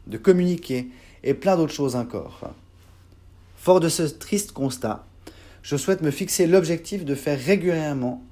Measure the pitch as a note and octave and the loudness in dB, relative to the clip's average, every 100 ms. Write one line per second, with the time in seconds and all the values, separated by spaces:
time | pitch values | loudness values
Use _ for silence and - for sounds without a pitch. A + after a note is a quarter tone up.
0 | - A2 - F3+ F3+ E3+ - B2+ B2+ - | -12 0 4 4 4 -2 -4 -6 -6 -14
1 | - - - C#3 G3 F3+ D#3 - C#3 B2 | -20 -6 -4 0 2 2 2 -2 -2 -2
2 | A#2+ G2+ - - - - - - - - | -4 -8 -10 -14 -16 -18 -20 -20 -20 -20
3 | - - - - - - - F#3 E3 - | -20 -20 -20 -20 -20 0 6 6 6 0
4 | D#3 - - G#3 - - C3+ B2+ A2 - | -2 -4 -4 -4 -4 -4 -4 -2 -6 -6
5 | - - - - - - - C#3+ - F#3 | -10 -20 -20 -20 -20 -20 -6 -4 0 0
6 | D#3 C#3+ F#3 - E3+ F#3 E3 E3 - G3 | 0 -2 -2 2 4 6 4 -2 -6 -8
7 | D3 C#3 D3+ C3+ B2+ G3 F3+ E3 D3+ C#3 | -4 -4 -2 -2 0 2 2 -2 -2 -2
8 | B2 B2 - | -4 -6 -10